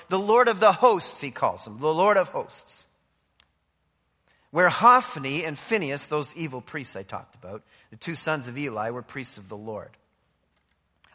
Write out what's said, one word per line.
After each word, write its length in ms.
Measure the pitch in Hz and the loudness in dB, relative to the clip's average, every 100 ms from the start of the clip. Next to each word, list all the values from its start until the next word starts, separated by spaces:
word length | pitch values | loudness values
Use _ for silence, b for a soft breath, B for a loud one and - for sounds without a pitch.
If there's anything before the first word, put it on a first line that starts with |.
| - | -4
the 120 | 190 | -2
Lord 260 | 202 226 240 | 4 6 6
of 140 | 208 | 6
the 120 | 214 | 4
hosts, 480 | 180 247 196 - - | 6 6 4 -2 -8
he 120 | 143 | -10
calls 340 | - 120 90 - | -2 -2 -2 -10
him, 140 | 107 | -4
the 120 | 147 | -2
Lord 240 | 156 196 196 | 2 4 4
of 120 | 170 | 2
hosts, 580 | 151 - - - - - _ _ _ _ _ _ _ _ _ _ _ _ _ _ _ _ | -4 -10 -14 -18 -20 -20 _ _ _ _ _ _ _ _ _ _ _ _ _ _ _ _
where 180 | 156 180 | 2 2
Hophni 760 | - 220 254 - 156 135 143 | 6 6 6 4 -6 -6 -4
and 120 | 165 147 | -6 -8
Phinehas, 500 | - 220 151 139 - | -4 -2 -2 -6 -4
those 280 | 151 135 | -4 -4
evil 260 | - 160 127 | -8 -10 -10
priests 360 | - 156 123 98 | -12 -12 -12 -14
I 80 | |
talked 320 | 98 98 - _ | -12 -12 -14 _
about, 260 | 90 104 b b b | -16 -16 b b b
the 60 | - | -14
two 200 | - 160 | -10 -6
sons 320 | - 156 123 | -4 -4 -6
of 100 | 123 | -8
Eli, 320 | 143 107 110 | -8 -6 -6
were 120 | 123 | -8
priests 360 | 117 139 123 - | -12 -14 -14 -16
of 100 | 98 | -16
the 80 | 104 | -14
Lord. 340 | 110 104 - _ _ _ _ _ _ _ _ _ _ _ _ | -12 -12 -14 _ _ _ _ _ _ _ _ _ _ _ _